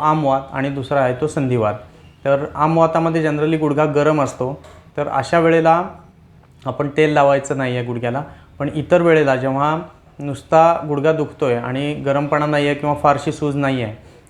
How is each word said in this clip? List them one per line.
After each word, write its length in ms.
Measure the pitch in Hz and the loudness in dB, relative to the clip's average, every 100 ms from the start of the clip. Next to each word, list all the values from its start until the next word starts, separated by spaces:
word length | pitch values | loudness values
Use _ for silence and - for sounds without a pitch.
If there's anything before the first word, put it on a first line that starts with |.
आमवात 400 | 151 156 143 135 135 | 0 0 2 0 -2
आणि 160 | 139 139 | -6 -6
दुसरा 320 | 139 127 143 | -6 -2 0
आहे 140 | 127 123 | 0 0
तो 60 | 151 | -4
संधिवात. 480 | 151 135 123 107 104 - - - - | -2 0 0 0 -2 -10 -20 -20 -8
तर 200 | 139 139 226 | 0 0 -2
आमवातामध्ये 760 | - 156 165 160 165 165 165 156 | -2 0 2 2 2 0 0 -2
generally 300 | 147 156 160 | 0 0 0
गुडघा 260 | 151 143 | 0 0
गरम 380 | 156 147 147 151 | 0 2 2 2
असतो, 400 | 131 - 127 143 - - - - | -2 -4 -6 -8 -14 -20 -16 -8
तर 120 | 147 | -4
अशा 300 | 135 131 170 | -4 0 2
वेळेला 500 | 165 165 160 165 196 - - - - - - - 135 | 4 4 4 2 0 -10 -20 -20 -20 -20 -20 -14 -10
आपण 220 | 123 147 143 | -6 -4 0
तेल 140 | 156 | 2
लावायचं 460 | 151 143 139 143 135 | 4 4 4 0 -4
नाही 200 | 131 123 | -4 -4
आहे 100 | 120 | -4
गुडघ्याला, 360 | 120 120 127 160 - - - | -4 -4 -6 -8 -16 -20 -8
पण 100 | 143 | -6
इतर 280 | 151 135 180 | -6 2 2
वेळेला 340 | 170 156 143 127 | 4 4 4 0
जेव्हा 440 | 135 135 147 160 175 - _ - | 0 0 0 -2 -6 -16 _ -12
नुसता 680 | 143 131 - 160 165 170 156 | -10 -8 2 4 6 4 -2
गुडघा 240 | 147 147 | -2 0
दुखतोय 420 | 156 143 - 143 | 0 -2 -2 -2
आणि 400 | 120 123 131 143 | 0 -2 -4 -4
गरमपणा 520 | 147 135 139 143 151 151 | -4 -2 -2 0 -2 0
नाही 200 | 147 143 | 0 0
आहे 80 | |
किंवा 200 | 143 147 | -2 -2
फारशी 380 | 143 151 139 - | 0 2 2 0
सूज 240 | - 147 143 | -4 -4 -2
नाही 260 | 139 131 | -2 -2
आहे, 120 | 110 107 - - - | -4 -8 -18 -20 -16